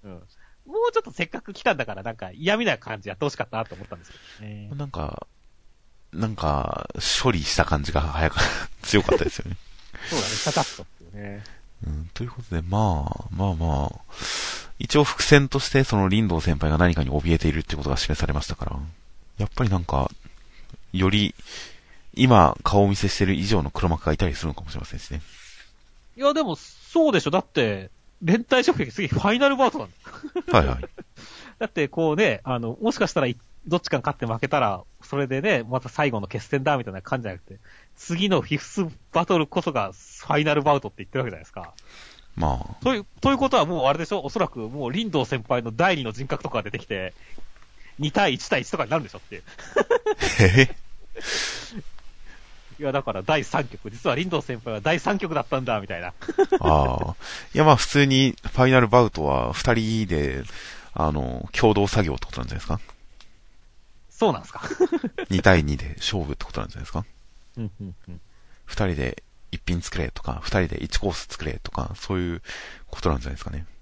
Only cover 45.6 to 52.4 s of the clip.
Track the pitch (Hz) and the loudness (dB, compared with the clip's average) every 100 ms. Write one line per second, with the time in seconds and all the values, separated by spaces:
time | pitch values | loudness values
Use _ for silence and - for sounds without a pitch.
45.6 | 117 113 180 170 120 107 135 147 - 117 | -2 0 2 2 -2 -6 -6 -6 -4 -4
46.6 | 104 107 - 98 92 - - - - - | -4 -10 -6 -6 -6 -10 -12 -10 -10 -12
47.6 | - - - - 151 - 196 131 - 151 | -20 -20 -18 -6 -2 2 2 0 0 -2
48.6 | - 135 117 156 120 98 - 98 - - | -2 -4 0 0 -2 -16 -16 -16 -16 -18
49.6 | - - - 466 - 415 - - 98 107 | -4 -2 2 0 0 0 0 6 6 8
50.6 | 131 - - - - - - - - - | 6 2 -10 -12 -10 -10 -6 -4 -4 -8
51.6 | - 220 - - - - - - | -10 -12 -10 -10 -12 -14 -14 -14